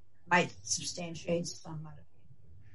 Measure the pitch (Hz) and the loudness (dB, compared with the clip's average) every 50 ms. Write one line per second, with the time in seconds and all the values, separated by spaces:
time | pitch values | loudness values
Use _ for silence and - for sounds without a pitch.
0 | - - - - - 175 175 175 160 - - - - - - 151 143 - - 170 | -12 -12 -12 -10 4 8 8 8 8 6 0 -8 -2 0 0 0 0 -2 -4 -4
1 | 175 170 170 - - 175 170 170 - - - - - 165 160 151 156 151 147 151 | -4 -4 -6 -4 2 2 4 4 4 0 -4 -6 -8 -6 -6 -6 -6 -8 -10 -10
2 | - - - - - - - - - - - - - - | -12 -12 -12 -12 -12 -12 -12 -12 -12 -12 -12 -12 -12 -12